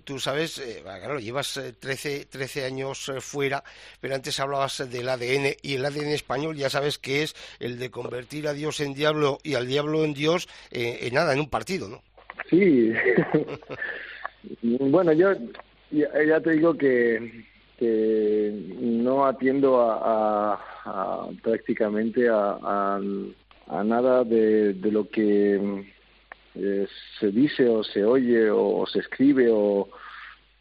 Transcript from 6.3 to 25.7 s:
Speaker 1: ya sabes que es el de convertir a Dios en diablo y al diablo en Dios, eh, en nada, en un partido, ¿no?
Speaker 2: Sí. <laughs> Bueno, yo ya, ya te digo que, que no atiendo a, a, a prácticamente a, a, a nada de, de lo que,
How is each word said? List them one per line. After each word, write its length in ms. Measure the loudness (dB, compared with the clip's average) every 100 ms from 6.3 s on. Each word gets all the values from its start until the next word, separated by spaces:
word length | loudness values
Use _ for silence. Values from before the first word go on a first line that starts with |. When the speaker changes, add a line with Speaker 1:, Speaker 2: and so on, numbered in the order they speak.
| -4 -4 -2
Speaker 1:
ya 140 | -2
sabes 280 | -2 -2 -4
que 260 | -4 -2
es 120 | -2 -6 -18 -10
el 180 | -10 -8
de 140 | -10
convertir 560 | -10 -10 -10 -10 -8 -6
a 60 |
Dios 260 | -4 -4 -4
en 140 | -4
diablo 460 | 0 0 2 2 0
y 120 | -2 -2
al 120 | 0
diablo 380 | 0 0 0 0
en 80 |
Dios, 340 | 0 0 0 -2 -16 -12
eh, 280 | -6 -4 -4
en 120 | -2
nada, 200 | 0 2
en 80 | 2
un 80 | 0
partido, 400 | -4 -4 -6 -8
¿no? 120 | -14 _ _ -20 -16 0
Speaker 2:
Sí. 440 | 4 6 6 4 2
<laughs> 40 | 2 2 2 0 -2 -8 -12 -10 -10 -10 -14 -14 -16 -16 -16 -6
Bueno, 500 | -2 0 4 4 6
yo 220 | 6 4 2 -4 -14 -20 _ -6
ya, 160 | -2 0 2 4
ya 140 | 4
te 120 | 2
digo 260 | 2 4 4
que, 680 | 2 4 4 0 -4 -14 -20 _ _ -4
que 760 | 0 2 2 2 2 2 0 -4 -10 -6
no 460 | -2 0 2 2 2
atiendo 560 | 2 0 4 4 4
a, 720 | 4 2 0 2 2 2 0
a, 60 | -2 -6 -16 -10
a 440 | -6 -4 -6 -8 -8
prácticamente 840 | -2 -2 -2 -2 0 0 -2 2 2
a, 280 | 4 2 -2
a, 400 | -2 0 0 -2 -4 -6 -8 -14 _ -20 -10
a 160 | -4
nada 400 | 0 2 4 4
de, 500 | 4 4 4 4 4
de 180 | 2 0
lo 180 | 0 -2
que, 720 | 0 2 4 4 2 0